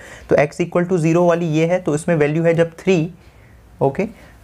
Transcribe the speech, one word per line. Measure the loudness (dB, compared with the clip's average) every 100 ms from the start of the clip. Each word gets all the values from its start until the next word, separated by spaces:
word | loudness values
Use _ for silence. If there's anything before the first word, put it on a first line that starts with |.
| -20 -12 0
तो | 2
x | 2 -2
equal | -4 -2 0
to | 0
zero | 2 2 2
वाली | 2 0
ये | 0 0
है | 0
तो | -2
इसमें | -4 0 0
वैल्यू | 0 0
है | 0
जब | 0 0 -2
थ्री। | 0 0 -2 -8 -20 -20 -20 -20 -16 -4
ओके, | -2 -2 -8 -10 -20 -20